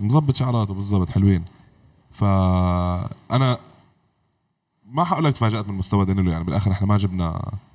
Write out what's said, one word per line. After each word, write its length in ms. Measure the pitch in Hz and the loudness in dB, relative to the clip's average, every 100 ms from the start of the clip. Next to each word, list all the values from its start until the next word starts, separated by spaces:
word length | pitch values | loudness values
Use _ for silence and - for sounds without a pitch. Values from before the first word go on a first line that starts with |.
مزبط 360 | 104 147 143 131 | 0 2 2 0
شعراته 380 | 127 117 101 | -2 0 -2
بالضبط، 360 | 98 101 101 87 | -4 -2 0 0
حلوين. 340 | 98 98 90 87 - _ _ _ _ _ | 2 4 2 -2 -14 _ _ _ _ _
فأنا 1500 | - 101 95 92 90 90 90 90 90 - - - 123 131 117 - - _ _ _ _ _ _ _ _ _ _ 110 | -4 0 2 2 2 2 0 -2 -4 -8 -12 -4 0 0 -2 -8 -20 _ _ _ _ _ _ _ _ _ _ -8
ما 140 | 139 | -2
حقول 200 | 175 170 | 0 0
لك 100 | 156 | 0
تفاجأت 340 | - 113 110 101 | 2 0 0 -4
من 60 | |
مستوى 300 | 98 92 101 | -6 0 0
دانيلو، 260 | 95 95 90 | 2 2 0
يعني، 140 | 82 | 0
بالآخر 280 | 87 95 101 | -2 -2 0
إحنا 140 | 95 98 | 0 2
ما 100 | 101 | 2
جبنا 560 | 98 92 85 - - 101 - | 0 -2 -4 -4 -8 -10 -14